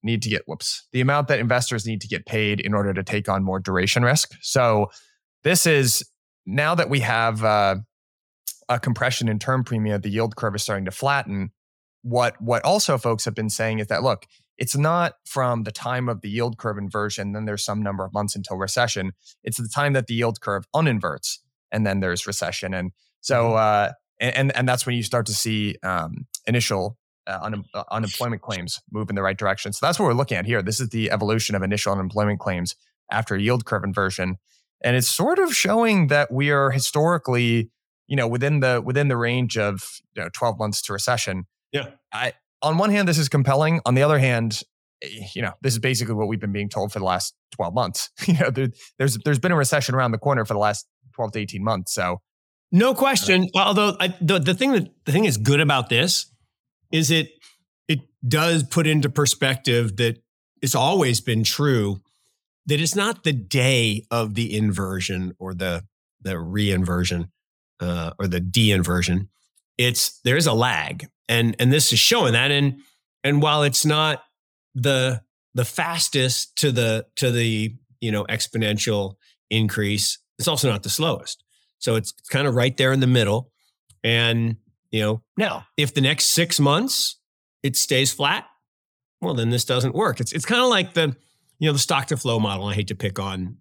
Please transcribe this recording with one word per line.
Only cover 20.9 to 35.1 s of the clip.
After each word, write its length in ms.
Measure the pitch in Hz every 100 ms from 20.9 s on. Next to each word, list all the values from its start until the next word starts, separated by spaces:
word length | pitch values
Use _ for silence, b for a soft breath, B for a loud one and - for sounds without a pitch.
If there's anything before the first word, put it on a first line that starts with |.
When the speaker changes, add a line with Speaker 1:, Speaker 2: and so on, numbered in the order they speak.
| 113 90 71 - - _ _ _
Speaker 1:
and 140 | 107 104
then 140 | 98
there's 260 | 92 87 -
recession. 460 | 98 85 - 95
And 200 | 92 92 - _ _
so, 300 | - 127 117
Speaker 2:
Mm-hmm. 60 | 110
Speaker 1:
uh, 360 | 110 104 101 - _ -
and, 160 | 123
and, 220 | 127 135 120
and 100 | 127
that's 200 | 123 -
when 100 | 120
you 60 |
start 240 | 107 123 107
to 80 |
see, 420 | 104 117 107 104 -
um, 440 | 92 90 80 - - - -
initial, 500 | 120 - 101 92 - _ _ -
uh, 140 | 95
un-, 220 | 107 107 98
uh, 100 | 101 101
unemployment 500 | 110 110 - 123 110
claims 400 | - 98 87 - -
move 200 | 107 92
in 40 |
the 80 | 101
right 140 | 95 98
direction. 380 | 104 98 110
So 100 | 98
that's 140 | 147 170
what 80 | 185
we're 80 |
looking 240 | 120 139 95
at 80 | 101
here. 160 | 117
This 180 | 95 113
is 80 | 123
the 220 | 113 110
evolution 440 | 107 104 110 -
of 80 | 101
initial 300 | 95 101 -
unemployment 480 | 98 92 107 104 101
claims 360 | - 90 87 - _ _ -
after 260 | 104 113 98
yield 300 | 104 123 110
curve 180 | 104
inversion. 520 | 98 95 95 95 92 95 _ _ _ _
And 140 | - 127
it's 120 |
sort 300 | 120